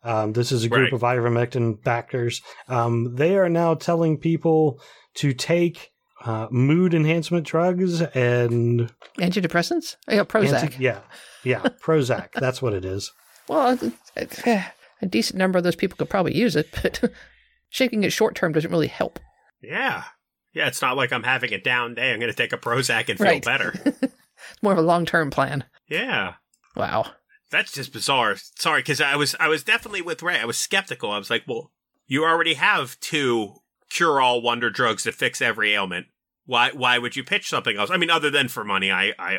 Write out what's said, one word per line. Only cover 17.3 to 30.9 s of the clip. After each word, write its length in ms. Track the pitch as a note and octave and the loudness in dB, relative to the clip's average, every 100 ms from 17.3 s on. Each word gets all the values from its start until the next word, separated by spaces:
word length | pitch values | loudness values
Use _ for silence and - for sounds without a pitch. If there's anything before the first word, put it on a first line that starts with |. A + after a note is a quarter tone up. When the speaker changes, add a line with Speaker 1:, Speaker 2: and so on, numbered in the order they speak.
| _ | _
Speaker 3:
<laughs> 300 | _ _ _ | _ _ _
shaking 360 | - B3+ A3 | 0 0 2
it 80 | F#3 | 0
short 220 | - G#3+ - | 2 0 2
term 160 | E3+ | 0
doesn't 180 | D#3 D#3+ | 0 0
really 160 | E3+ D3 | 0 -2
help. 300 | - - - - _ _ _ | -2 -6 -6 -20 _ _ _
Speaker 2:
Yeah. 440 | G#2+ F#3+ C4 F#2 - _ _ _ _ | -10 -4 -4 -4 -10 _ _ _ _
Yeah, 160 | D#3 C#3+ | -4 -4
it's 120 | - | 0
not 160 | C3 C3+ | -2 0
like 160 | B2 | 0
I'm 120 | B2+ | 0
having 280 | B2 C3 A#2+ | 0 -2 -2
a 80 | F#2+ | -2
down 340 | B2+ B2 A#2+ | 0 0 0
day. 180 | A#2 B2+ | -2 -2
I'm 80 | A2 | 0
gonna 120 | A#2 | -4
take 200 | G#2 A#2 | -2 -4
a 20 | - | -2
Prozac 500 | A#2+ B2 B2 A2+ - | -2 -2 0 0 -2
and 80 | - | 0
feel 80 | G3 | 2
Speaker 3:
Right. 180 | D3 | 2
Speaker 2:
better. 300 | A#2 C3+ F2+ - | 0 -2 -2 -2
Speaker 3:
<laughs> 280 | C#4 - C4 _ _ _ - | -4 -2 -6 _ _ _ -20
It's 100 | - | -4
more 100 | G#3 | 0
of 60 | F3 | 2
a 40 | |
long-term 480 | E3 E3+ E3 E3+ C#3+ | 4 2 2 0 0
plan. 340 | C#3 C3+ C#3+ - _ _ | 0 -2 -2 -8 _ _
Speaker 2:
Yeah. 460 | D#3+ B3+ C3+ F#2 - _ _ _ - | -6 -2 -2 -2 -8 _ _ _ -6
Speaker 3:
Wow. 300 | - A2 - - _ _ _ | -2 -2 -4 -10 _ _ _
Speaker 2:
That's 220 | E3+ - | -4 -2
just 200 | C#3+ B2+ | -8 -12
bizarre. 440 | A2 C#3+ C3 A2 F#2+ - - | -6 0 2 2 -2 -8 -4
Sorry, 240 | E3 C#3+ | 0 0
'cause 180 | D3+ C#3 | 0 0
I 160 | C#3 D3 | 0 2
was, 180 | D3 - | 0 0
I 80 | D#3 | 0
was 160 | D#3 | 0
definitely 380 | G#3+ A3+ G#3+ G3 | 0 -2 -2 -8
with 200 | E3+ D#3+ | -6 -6
Ray. 160 | F3 D3+ | -4 -2
I 60 | |
was 140 | A#2 - | -2 -4
skeptical. 520 | - G3 F#3+ | -2 -2 -4